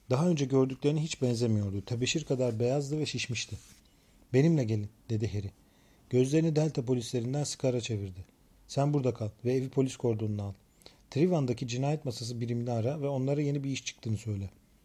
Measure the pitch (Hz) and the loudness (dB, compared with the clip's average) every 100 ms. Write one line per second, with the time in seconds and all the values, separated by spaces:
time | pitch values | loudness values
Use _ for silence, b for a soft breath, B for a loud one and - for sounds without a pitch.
0 | - 127 180 160 135 135 131 131 147 156 | -2 2 4 2 2 4 2 2 0 0
1 | 160 - 123 117 120 107 101 98 98 117 | -2 -2 0 2 2 2 0 -4 -4 -2
2 | 123 165 151 131 123 110 120 143 139 156 | 0 -2 0 0 0 2 2 0 0 -2
3 | 147 123 - 117 - 104 - - _ b | -2 -4 -4 -6 -6 -10 -14 -20 _ b
4 | b b b 127 160 160 113 110 104 - | b b b 4 6 4 2 -2 -4 -10
5 | - 110 110 95 98 - b b b b | -4 -2 -2 -4 -6 -12 b b b b
6 | b 127 131 156 165 151 156 147 120 127 | b 2 4 4 4 2 0 0 0 0
7 | 117 127 120 143 143 - 131 123 117 107 | 0 -4 -2 -2 -4 -2 0 0 -2 -4
8 | 98 92 - _ _ - - - 143 147 | -4 -10 -18 _ _ -20 -6 0 2 2
9 | 127 - 104 - 120 131 131 - 131 - | 2 0 -4 -4 0 0 0 0 0 0
10 | 123 110 107 104 101 98 _ B B B | 0 0 -2 -4 -6 -10 _ B B B
11 | B 131 180 170 127 120 123 120 139 151 | B 0 2 2 0 -2 -4 -2 -2 -2
12 | 139 113 113 120 117 120 123 117 113 151 | -4 -6 -8 -6 -2 -2 -2 0 0 -2
13 | 143 139 131 143 147 143 139 131 - - | -2 -2 0 0 0 -2 -2 -6 -8 -8
14 | 113 104 110 101 95 - _ _ | -4 -4 -4 -6 -6 -12 _ _